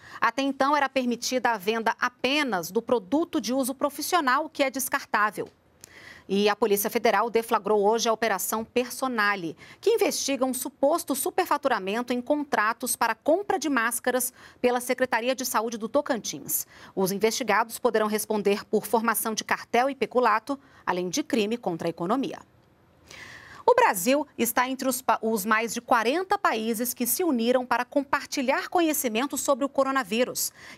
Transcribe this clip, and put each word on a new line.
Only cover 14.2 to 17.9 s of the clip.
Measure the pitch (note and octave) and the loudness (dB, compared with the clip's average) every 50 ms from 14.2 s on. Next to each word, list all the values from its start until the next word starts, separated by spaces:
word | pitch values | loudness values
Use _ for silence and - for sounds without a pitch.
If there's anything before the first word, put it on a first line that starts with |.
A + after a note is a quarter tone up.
| B3+ - - - - - - - | -2 -4 -8 -12 -20 -20 -12 -2
pela | - B3 A#3+ B3+ | 0 0 0 0
Secretaria | B3 - B3+ - B3+ - B3+ A3 A3+ B3+ C4 | 0 -2 0 0 0 0 0 0 0 0 -2
de | A#3 C4 | -2 -4
Saúde | - - A3+ A3 A#3+ A#3 G#3+ | -2 -2 -2 -2 -2 -4 -6
do | G#3+ G#3+ | -6 0
Tocantins. | - C#4+ D4 - C4+ G#3+ - - - C#3 - C#3+ - - - _ - - - - - | 0 0 2 2 -2 -2 -2 -8 -10 -10 -8 -6 -6 -6 -6 _ -14 -20 -20 -10 -2
Os | F#3 F#3+ F3+ | -2 0 0
investigados | G3+ G3 G#3 A3+ A3 - B3+ G#3 G3 G#3 A#3+ A3+ - - | 0 2 0 0 0 0 0 0 2 2 2 -2 -4 -2
poderão | - A#3+ | -2 2